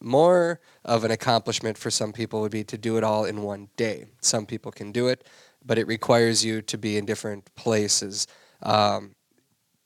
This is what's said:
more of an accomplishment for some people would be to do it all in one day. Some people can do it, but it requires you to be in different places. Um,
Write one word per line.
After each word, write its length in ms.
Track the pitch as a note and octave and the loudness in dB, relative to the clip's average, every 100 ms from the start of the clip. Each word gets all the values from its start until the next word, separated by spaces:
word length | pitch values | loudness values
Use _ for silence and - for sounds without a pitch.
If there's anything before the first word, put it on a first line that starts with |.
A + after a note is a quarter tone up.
more 580 | A#2 C3+ E3+ F3+ E3+ E3 _ _ | 0 4 6 6 2 -2 _ _
of 220 | - A2+ A2 | -2 0 2
an 60 | |
accomplishment 680 | A2 B2+ A#2 A#2 G#2+ A2+ G#2 | 0 2 2 2 -4 -4 -6
for 120 | A#2+ | -4
some 220 | - G#2+ | -4 -4
people 300 | G#2+ A2 A2 | -6 -6 -4
would 100 | G#2+ | -4
be 140 | A2 G#2 | -4 -8
to 120 | A2 | -6
do 200 | A#2 A2+ | -2 0
it 60 | |
all 200 | A2 G#2+ | 2 0
in 200 | G#2+ G#2 | -2 -4
one 260 | G#2 G2+ G2+ - | -6 -8 -10 -4
day. 300 | A2+ F2 - - | -4 -4 -12 -4
Some 260 | - A#2 G#2 | -2 -2 -4
people 280 | A2 A#2+ | -10 -12
can 180 | - G#2 | -14 -6
do 160 | A2+ B2+ | -2 0
it, 180 | B2+ _ - _ _ | -2 _ -20 _ _
but 140 | - A2+ | -2 -2
it 100 | G2+ | 0
requires 560 | A2+ - A#2 A#2 A2+ | -2 4 4 6 2
you 180 | A2+ A2 | 0 -2
to 140 | - A2 | -6 -6
be 200 | G#2+ G#2 | -2 -2
in 80 | G2+ | -2
different 500 | G#2 A2 G2+ - - | -4 -6 -10 -14 -6
places. 720 | A#2+ G#2+ G#2 - G2 G2+ - - _ - | 0 2 2 0 -2 -6 -8 -10 _ -10
Um, 540 | - G#2+ G#2 G2+ G2+ _ _ _ _ _ _ _ | 0 2 2 0 -8 _ _ _ _ _ _ _